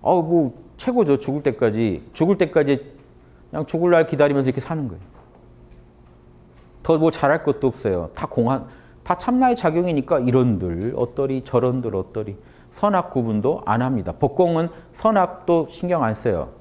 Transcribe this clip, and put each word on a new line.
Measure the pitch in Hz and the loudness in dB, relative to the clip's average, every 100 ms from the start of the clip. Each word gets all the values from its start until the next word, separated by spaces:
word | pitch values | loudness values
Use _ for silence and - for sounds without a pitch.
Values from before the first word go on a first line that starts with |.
어, | - 180 | 2 0
뭐 | 160 170 139 - - - | 2 2 0 -4 -20 -8
최고죠. | - 247 170 139 | -2 0 2 2
죽을 | - 147 | 0 -2
때까지, | 143 120 113 107 113 80 - | -4 0 0 2 -2 -2 -8
죽을 | - 165 196 | -2 0 2
때까지 | 165 160 139 139 - - - - - - - | 2 2 2 0 -2 -20 -20 -20 -20 -20 -10
그냥 | 151 160 | -8 -4
죽을 | 165 175 | 0 4
날 | 170 160 | 4 4
기다리면서 | 143 147 139 131 | 2 2 4 0
이렇게 | 131 | -2
사는 | - 160 131 | -4 -6 -6
거예요. | 87 95 - - - - - - - - _ - - - - - - - - | -10 -18 -20 -20 -20 -20 -20 -20 -20 -20 _ -20 -20 -20 -20 -20 -20 -20 -8
더 | - 160 | 0 4
뭐 | 160 | 2
잘할 | 156 139 156 | 2 2 2
것도 | 147 139 135 | 0 0 -2
없어요. | - 107 92 82 - | -2 -2 -2 -4 -8
다 | 156 | -6
공한, | - 117 135 - - - - | -2 0 -2 -6 -20 -20 -20
다 | - 180 | -6 -4
참나의 | - 247 254 240 | 0 2 2 2
작용이니까 | 170 160 180 151 127 156 | 0 0 0 -2 0 0
이런들 | 123 127 123 98 90 85 107 - | 4 4 2 0 -2 -4 -4 -4
어떠리 | 120 - 135 135 | -4 -2 -4 -4
저런들 | - 123 127 127 117 98 | 0 0 2 -2 -4 -6
어떠리 | 92 113 104 101 - - - | -6 -8 -10 -12 -18 -20 -20
선악 | - 208 190 180 | -2 0 0 -2
구분도 | 135 113 107 110 160 - | -2 0 0 0 -2 -2
안 | 110 | 0
합니다. | 127 127 87 | 0 -2 -4
법공은 | - 135 - 175 165 170 - - | -2 -2 2 2 2 -2 -8 -20
선악도 | - 214 208 180 - - 170 147 | -2 0 2 0 -2 0 0 0
신경 | - 180 170 | -6 -2 0
안 | 117 107 | 0 -2
써요. | 123 90 64 - | -2 -2 -4 -12